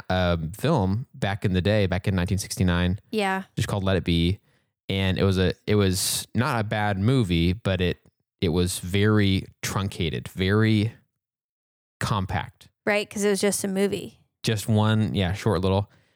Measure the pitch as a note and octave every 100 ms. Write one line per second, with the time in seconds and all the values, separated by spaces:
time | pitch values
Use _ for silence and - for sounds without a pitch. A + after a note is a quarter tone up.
0 | - F#2 F2 E2+ D#2+ - - D3+ F#2+ G#2
1 | - C3+ G2+ G2 G#2 F#2 F2+ G#2+ F#2+ F2+
2 | - F#2+ F2 F#2+ - - F#2 F2 F2+ F#2
3 | _ G#3+ F#3+ F#3+ - - - G#2 F#2+ F#2
4 | F2 E2+ E2+ G2 _ _ _ _ - G2
5 | F#2+ E2+ G2 F#2 F2+ - - G#2 F#2+ F#2
6 | - - - G#2 C#3 A#2 G#2+ G#2+ G#2 F#2+
7 | G#2+ C3+ F#2+ E2 F2 F#2 G2 F#2 F2 -
8 | _ _ _ - F#2 E2+ F2+ - F2+ G2+
9 | G#2+ G#2+ G2 F#2+ - - - - G2 -
10 | E2 A#1+ - - F#2+ G#2+ A2 G#2+ A2 -
11 | _ _ _ _ _ _ _ _ _ -
12 | - G#2+ F#2 F2+ - - - _ - G#3
13 | G#3 G#3+ G3+ G3 G3+ F#3 G3+ F#3+ G3+ G3
14 | - - _ _ - A2 - G#2+ G#2+ A2
15 | G2+ D#2 F2 G2+ A2+ F2 F#2 G2 G2+ _
16 | _